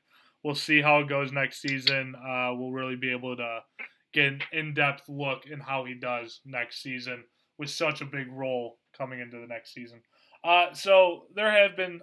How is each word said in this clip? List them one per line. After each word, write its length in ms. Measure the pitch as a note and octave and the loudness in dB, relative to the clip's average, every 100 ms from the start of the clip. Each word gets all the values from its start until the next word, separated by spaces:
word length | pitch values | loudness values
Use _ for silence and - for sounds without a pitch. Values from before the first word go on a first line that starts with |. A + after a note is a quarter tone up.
| _ _ _ _ | _ _ _ _
We'll 120 | D3 | -6
see 280 | D3 - D3+ | -6 4 4
how 160 | D3 D3 | 6 4
it 100 | C#3+ | 4
goes 240 | C#3+ C3+ | -2 -2
next 300 | C#3 C3+ - | -2 -4 -4
season. 520 | D3 C3+ C3 C3+ C3 | -6 -2 0 -2 -4
Uh, 360 | B2+ C3 B2+ B2+ | -12 -6 -2 -2
we'll 180 | B2 B2+ | -4 -6
really 240 | C3 C3 B2+ | -6 -6 -4
be 140 | C3 | -4
able 260 | B2 B2+ B2 | -4 -6 -8
to 220 | A#2 A2+ - - - _ _ | -8 -8 -12 -18 -18 _ _
get 140 | D3+ C#3 | 2 2
an 140 | C#3 - | 0 -6
in-depth 560 | D#3+ D#3 D3 C#3+ C3+ - | -6 -4 0 0 0 -10
look 380 | C#3+ C#3+ B2+ C#3+ | -6 -4 -4 -8
in 120 | D3 | -14
how 260 | C3+ C3+ | -6 -6
he 100 | B2+ | -6
does 460 | B2 B2 A#2+ A#2 - | -8 -6 -6 -8 -16
next 380 | C3+ C3 A#2 - | -12 -8 -8 -10
season 420 | C#3 B2+ B2 A#2+ - _ _ _ | -10 -10 -8 -12 -14 _ _ _
with 100 | C#3+ | -10
such 320 | - D#3+ D3 | -2 -2 -2
a 40 | |
big 260 | C#3+ C#3+ B2+ | -8 -8 -10
role 480 | C3 C3 B2+ A#2 - _ _ | -6 -4 -2 -4 -12 _ _
coming 220 | C3 B2+ | -10 -10
into 220 | A#2+ A#2+ | -12 -14
the 60 | A#2+ | -12
next 280 | A#2 - | -14 -14
season. 260 | - A#2 A#2 _ _ _ _ | -18 -18 -20 _ _ _ _
Uh, 280 | E3 F3 F3 | 4 4 4
so 500 | D3+ G3 F#3+ F3+ E3+ - | -2 6 8 8 4 -8
there 160 | G3 G#3+ | 0 4
have 260 | G#3 G3+ F3 | 6 6 4
been 240 | F#3 E3+ | -6 -6